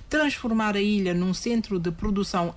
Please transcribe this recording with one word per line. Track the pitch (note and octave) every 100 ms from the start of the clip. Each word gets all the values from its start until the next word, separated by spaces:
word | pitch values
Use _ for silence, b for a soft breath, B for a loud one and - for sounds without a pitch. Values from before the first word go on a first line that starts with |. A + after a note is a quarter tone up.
| -
transformar | D4+ D4 - A#3+ A3 G#3+ G3+
a |
ilha | G#3 G#3 F3+
num | F3 F#3
centro | F#3 A#3 A#3 - F#3+
de | F3
produção | E3 G#3+ G3 F#3+ F#3+ E3+